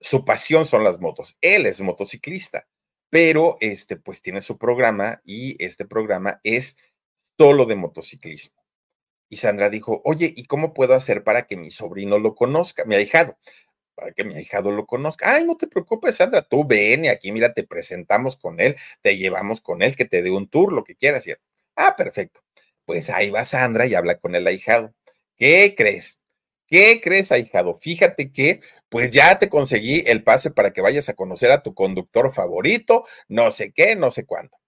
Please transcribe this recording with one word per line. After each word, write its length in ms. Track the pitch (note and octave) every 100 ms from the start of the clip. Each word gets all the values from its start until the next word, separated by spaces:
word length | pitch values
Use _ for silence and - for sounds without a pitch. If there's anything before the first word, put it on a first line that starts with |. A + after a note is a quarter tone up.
Su 240 | - C3+
pasión 420 | - G#2 - D#3 D#3
son 180 | A2+
las 160 | G#2+ F2
motos, 380 | F2 - - -
él 240 | F3 G3+ A#2
es 140 | F#2+
motociclista, 880 | G2 F2+ G2 - - F#3+ - - - _ _ _ _
pero, 460 | D#3+ E3 D#3 E3 -
este, 360 | A2 G2 - F#2
pues 260 | - F#2
tiene 200 | - F#2+
su 160 | - A2+
programa 640 | A2+ B2 A#2 G#2 G#2 -
y 380 | - G#2+ C3 -
este 220 | F2+ - -
programa 540 | A2 G#2+ F#2 G2 -
es 340 | - D3 C#3 - _ _ _ _ _ -
solo 280 | D3 C#3+ A#2
de 100 | G#2
motociclismo". 880 | E2 - - - - D2+ - _ _ _ _ _ _ _ _
Y 80 | G2+
Sandra 320 | A2+ G#2 G2+
dijo, 320 | G#2+ G#2+ A2
"Oye, 280 | - D#3 E3+ -
¿y 80 |
cómo 300 | B2 C#3+ D#3+
puedo 200 | D#3 B2+
hacer 300 | C3 C3 G2+
para 220 | G#2+ A#2 -
que 100 | F#2+
mi 140 | D#2
sobrino 480 | - E2+ G2 G2+ G#2
lo 160 | A2
conozca, 500 | - B2 D3+ F3+ -
mi 100 | A2+ G2+
ahijado? 420 | G#2 D#3+ E3 - _ _ _ _ _ -
Para 160 | -
que 120 | -
mi 120 | G#2 -
ahijado 340 | F2 G2+ G2+
lo 140 | G#2 G#2+
conozca". 480 | B2 D3+ - -
"Ay, 100 | C#4+ E4+
no 100 | E4
te 120 | -
preocupes, 480 | G3 E3+ A3+ D#4+ A3
Sandra, 260 | G3 A3
tú 240 | - C#3 D3
ven 380 | G#2+ G#2 C3+ D#3
y 20 |
aquí, 240 | - F#2+
mira, 220 | A2 A#2
te 100 | -
presentamos 720 | - E2+ - F2+ E2+ G#2 C3 -
con 240 | F2 E2+
él, 160 | A#2+ C#3+ - -
te 160 | G#2 G2
llevamos 420 | F#2+ F#2 G2+ A2
con 200 | - F2
él, 140 | A2 C3+
que 80 | -
te 160 | F2+
dé 80 | F2+
un 180 | F#2+ G2
tour, 240 | D3 G3
lo 120 | C#3+
que 120 | - -
quieras". 300 | C#3 C#3 -
Y, 80 | - _ _ _ -
"Ah, 200 | F#4+ -
perfecto". 460 | - - F2+ _ _ _ _ _ -
Pues 240 | E2+ -
ahí 200 | F2+ G2+
va 140 | G#2 A#2
Sandra 400 | C3 B2+ A2 B2
y 80 |
habla 240 | F#2 F2 -
con 160 | F2 F2
el 100 | F2+
ahijado. 480 | F#2+ - A#2 A2 _ _ _ _ _
"¿Qué 380 | B2+ F3 G3+ G3+
crees? 440 | G#2+ G2+ - - _ _ _ _ _
¿Qué 340 | E3+ G#3+ A3+
crees, 300 | - G3 F#3+
ahijado? 460 | C3+ A2+ F#2 F2+ E2+
Fíjate 520 | D#3+ E3+ F3+ F#3 C3+
que, 280 | - C#3+ - - _ _
pues 220 | A#2 B2
ya 280 | C3 D#3+ F#3+
te 100 | -
conseguí 520 | D3+ C3+ A2+ A2+ D#3 B2
el 160 | A2
pase 260 | A2 A#2+ -
para 220 | - G2+
que 80 | -
vayas 280 | G2 C#3+ -
a 40 |
conocer 360 | - F#2+ F2+ B2
a 120 | C#3+
tu 120 | -
conductor 580 | - F#2+ F#2 F2+ A2+ C3
favorito, 720 | - F2+ F2 B2+ A3+ - A3+ - - _
no 220 | G#2+ A#2
sé 220 | - G2+
qué, 220 | - F#3+
no 160 | G#3+ C3+
sé 140 | -
cuánto". 320 | - E2+ - _